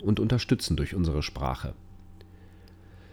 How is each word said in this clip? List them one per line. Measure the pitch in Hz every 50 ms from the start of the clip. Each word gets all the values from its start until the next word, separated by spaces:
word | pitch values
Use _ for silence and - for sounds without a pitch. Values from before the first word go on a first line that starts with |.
und | - 98 107 110
unterstützen | 107 110 123 117 - - 131 - - - 80
durch | 76 73 - -
unsere | 95 87 80 71 73 71
Sprache. | - - - 69 65 64 - - - - - - - - - - - - - - - - - - - - - - - - - - - - - - -